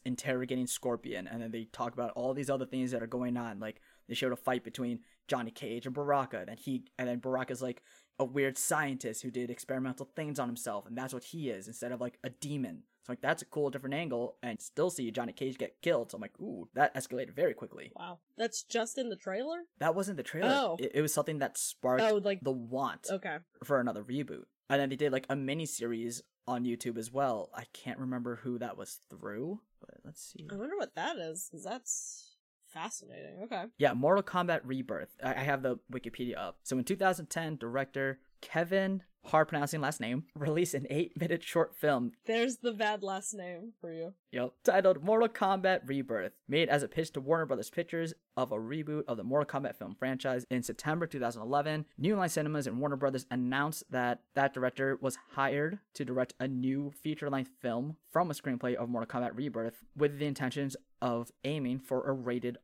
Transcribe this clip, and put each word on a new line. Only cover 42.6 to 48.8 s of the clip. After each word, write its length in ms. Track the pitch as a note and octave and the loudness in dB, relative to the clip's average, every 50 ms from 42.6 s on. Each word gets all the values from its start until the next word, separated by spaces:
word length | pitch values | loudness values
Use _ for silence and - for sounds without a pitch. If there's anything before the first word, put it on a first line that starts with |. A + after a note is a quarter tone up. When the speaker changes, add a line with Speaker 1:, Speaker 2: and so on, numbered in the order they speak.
| - A#3+ | -2 -2
Speaker 2:
bad 320 | A3+ G3+ A3 G#3 G#3+ G3+ G3 | 0 2 2 2 2 0 -2
last 320 | G3 G3 F#3+ G3 - - | -2 -2 -2 -4 -4 -6
name 380 | G3+ F3+ F3+ F3+ E3+ F#3+ A#3 A3 _ | -6 -6 -6 -8 -8 -10 -12 -12 _
for 120 | - E3+ E3 | -10 -8 -6
you. 200 | D#3+ E3 F3+ G3 _ _ _ | -6 -6 -8 -8 _ _ _
Speaker 1:
Yep. 220 | - B2 B2 B2+ - _ - | -4 -2 -2 -2 -4 _ 4
Titled 400 | - F#3 F#3+ F#3 F#3+ F#3 - D3 | 6 6 8 8 8 8 6 6
Mortal 240 | F#3+ A3 A3+ A#3 A3 | 4 6 6 6 4
Kombat 520 | A3+ - G#3 F#3+ G3 F#3+ F#3 F#3+ F#3 - - B2+ | 4 2 2 4 4 4 6 4 4 4 2 0
Rebirth, 440 | C#3 C#3 C3 - A#2 G#2+ F#2 F#2+ - - _ - | -2 -2 0 0 0 0 0 -2 -4 -8 _ 0
made 220 | C3 D#3 E3 - | 2 4 6 6
as 120 | C#3+ D3 | 4 4
a 60 | C#3+ G#2+ | 2 2
pitch 240 | - D#3+ D#3+ D#3 - | 0 0 -2 0 -2
to 80 | C#3+ | -4
Warner 240 | C3 C3+ E3 E3 D#3+ | 0 2 2 2 4
Brothers 240 | C#3 C3+ A2 - - | 2 0 0 0 -2
Pictures 440 | - - E3 - - E3 E3 D#3+ D#3+ - _ _ _ | -2 -4 -2 -2 -2 -2 -2 -2 -4 -8 _ _ _
of 160 | - C3 - | -2 0 0
a 40 | A#2 G#2+ | 0 -2
reboot 460 | A2+ A2+ C#3+ D#3+ | -2 -2 -4 -4